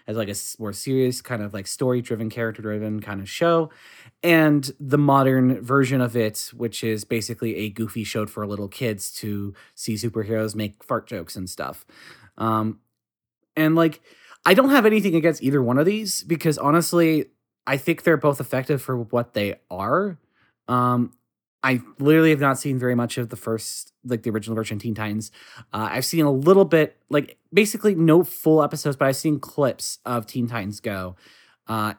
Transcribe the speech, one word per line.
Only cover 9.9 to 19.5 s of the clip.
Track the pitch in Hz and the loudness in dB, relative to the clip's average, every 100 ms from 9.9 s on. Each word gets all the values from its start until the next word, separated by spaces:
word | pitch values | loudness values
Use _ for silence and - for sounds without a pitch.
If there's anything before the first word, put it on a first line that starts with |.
| 104 | -6
superheroes | 117 110 104 110 110 104 | -4 -4 -4 -2 -4 -4
make | 104 - | -8 -8
fart | - 117 - | -6 -6 -6
jokes | 98 82 101 | -12 -12 -12
and | 90 | -12
stuff. | - 67 - - - - - - - | -10 -12 -12 -20 -20 -20 -20 -20 -6
Um, | 113 110 110 - _ _ _ _ _ _ _ - | -2 0 -2 -6 _ _ _ _ _ _ _ 0
and, | 156 160 | 2 4
like, | 165 - _ _ - - 165 | 2 0 _ _ -20 -2 4
I | |
don't | 196 269 | 6 6
have | 277 214 | 6 6
anything | 214 190 165 | 4 2 2
against | 165 151 | 2 2
either | 135 139 | 2 2
one | 120 131 | 4 2
of | 170 | 2
these | 214 202 - | 0 -4 -6
because, | - 160 165 143 | -4 -2 0 0
honestly, | 139 170 156 170 165 156 - _ _ _ - | 2 2 2 2 4 2 -2 _ _ _ -4
I | 135 | -4
think | 170 160 | -2 0
they're | 170 151 | 2 2
both | 147 139 | 2 0
effective | 131 131 131 139 | -2 -4 -2 -4
for | - 123 | -4 -6
what | 110 120 120 | -2 -2 -2
they | 107 101 | -4 -4